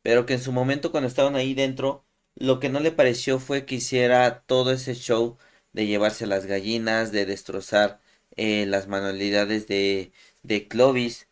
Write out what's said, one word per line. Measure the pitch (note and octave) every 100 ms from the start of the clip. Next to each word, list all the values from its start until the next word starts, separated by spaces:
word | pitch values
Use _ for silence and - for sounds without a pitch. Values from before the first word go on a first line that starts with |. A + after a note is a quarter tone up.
pero | - A#2+ A#2+
que |
en | B2+
su | B2+
momento | B2+ B2+ C#3+ E3+
cuando | D#3 B2+
estaban | B2 C#3 C#3
ahí | C3
dentro, | C3+ C3+ C3 C3+ C#3 _ _ _ -
lo | C3 B2+
que | C#3
no | C#3
le | D#3+
pareció | D#3+ C3 A#2+ - C3
fue | C3 C#3 C3+
que | B2+
hiciera | - B2+ B2 B2 B2 A#2+ -
todo | B2+ B2+
ese | C3 B2+
show | B2 - A#2 A#2+ A#2+ _ _ _
de | - G#2+
llevarse | G#2 G#2+ G#2+ A2
las | G2 F#2+
gallinas, | G2 G2 A#2 A2+ A2+ A2
de | G#2 G2
destrozar, | G2 - G2 - G#2 G#2 - _ _ _ -
eh, | A2 G#2+ G2+
las | G2 G2
manualidades | G2+ G2 G2 G2+ G2+ G#2 A2 G#2+
de, | G2 G2 G2 F#2 _ _ _
de | - G#2 -
Clovis | A2+ C3 B2+ A#2+ A#2 _